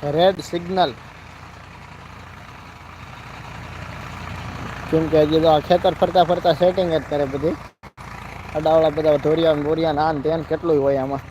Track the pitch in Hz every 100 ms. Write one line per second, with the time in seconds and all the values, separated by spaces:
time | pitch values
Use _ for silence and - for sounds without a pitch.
0 | 147 147 180 190 - 175 170 190 165 110
1 | - - - - - - - - - -
2 | - - - - - - - - - -
3 | - - - - - - - - - -
4 | - - - - - - - - - 160
5 | 160 156 151 160 160 151 147 180 185 165
6 | 180 180 170 175 175 160 180 185 180 160
7 | 131 147 143 139 151 180 - _ - -
8 | - - - - - 156 156 160 160 147
9 | 156 147 147 160 165 151 147 160 160 147
10 | 156 151 143 165 151 156 170 151 139 139
11 | 135 139 -